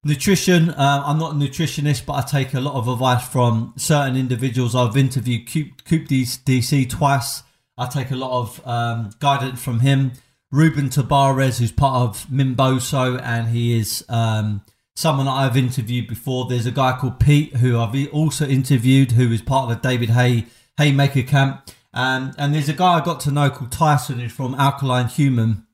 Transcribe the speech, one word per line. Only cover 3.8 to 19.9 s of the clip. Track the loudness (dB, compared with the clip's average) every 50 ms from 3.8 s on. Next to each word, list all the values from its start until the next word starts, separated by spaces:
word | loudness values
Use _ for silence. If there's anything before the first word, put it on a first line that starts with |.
| 0 2 2 2 2 0 -2
individuals. | -2 -2 -2 -2 -2 -2 -2 0 0 -2 0 2
I've | 2 0 2 4
interviewed | 2 2 2 0 -2 -2 -2 -2 -4 -4 -4
Coop, | -4 -4 -4 -4 -12 -20 _
Coop | 0 0 0 0
D-, | 0 0 0 0 -2 -6 -4 _
D | 0 2 2
C | 2 2 2 0 0
twice. | 0 -2 0 2 2 2 0 -2 -6 -10 -12 _ _ _ _ _ _ _
I | -10 -10
take | -6 -6 -6 -4 -4
a | -6
lot | -6 -4 -4 -2 -4
of, | -4 -4 -10 -14 -8
um, | -6 -4 -2 -2 -2 -4 -6 -8 -10 -10 _
guidance | 0 0 0 0 -2 -6 -8 -8
from | -6 -4 -2 2
him. | 2 2 4 2 0 -2 -4 -10 _ _ _ _ _ _
Ruben | 2 4 4 4 2 0 -4 0
Tabarez, | -2 -2 0 2 2 4 4 4 2 2 0 0 0 0
who's | -2 -2
part | 0 0 0 2 2
of | 0 0 -2 -4 -8 -10
Mimboso, | -4 -2 0 0 0 0 0 2 2 2 0 -2 -2 -2 0 0 0 -2 -4
and | -4 -4 -4 -2 -2 -2
he | 0 0 0 2 2
is, | 0 0 -2 -6 -10 -8
um, | -4 -2 0 0 0 0 -2 -2 -2 -4 -6 -10 _ _ _ _ _ _
someone | -2 0 0 0 2 0
that | 0 0
I've | 0 0 2 2
interviewed | 2 0 0 -2 -4 -4 -4 -4 -4 -4
before. | -6 -10 -8 -6 -6 -4 -4 -4
There's | -2 -2 -2 -2
a | -2
guy | 0 0 0 0 0
called | -2 -4 -6 0 2
Pete, | 4 6 6 4 4 0 0
who | 0 2 2 2
I've | 2 0 0 -2
e-, | -4 -4
also | -2 0 0 0 0 0 -2 0
interviewed, | 0 2 0 2 2 2 2 4 4 6 6 4 4 4
who | 2 2 2
is | 0 -2
part | -2 0 0 0 0 -2
of | -6 -4
the | -2
David | -2